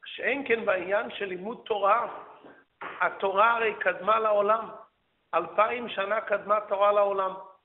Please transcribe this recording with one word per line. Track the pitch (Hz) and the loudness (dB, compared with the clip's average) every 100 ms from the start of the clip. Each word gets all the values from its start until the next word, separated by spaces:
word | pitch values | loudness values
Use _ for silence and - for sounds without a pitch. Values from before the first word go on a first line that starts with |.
| - | -16
שאין | - 208 269 277 | -6 -2 -2 0
כן | 226 202 | -2 2
בעניין | 185 175 202 240 | -2 0 -2 -2
של | - 202 | -6 -8
לימוד | 180 190 226 - | -6 -8 -10 -4
תורה, | 214 196 220 - - - - - - _ _ | 0 4 2 2 -8 -16 -20 -20 -20 _ _
התורה | - - 175 - 196 190 220 | -14 -2 -2 0 -2 4 4
הרי | 233 226 - | 4 0 0
קדמה | 190 180 185 220 | -2 -2 2 2
לעולם, | 220 208 202 226 220 - - _ _ _ _ | 4 2 4 2 0 -14 -20 _ _ _ _
אלפיים | 170 170 - 214 240 233 | -2 -2 2 2 2 -6
שנה | - 196 214 | -4 -2 -2
קדמה | 220 202 180 214 | 0 -4 0 0
תורה | 208 196 202 | 0 2 4
לעולם. | 208 202 196 190 185 - - | 4 2 2 -2 -4 -14 -20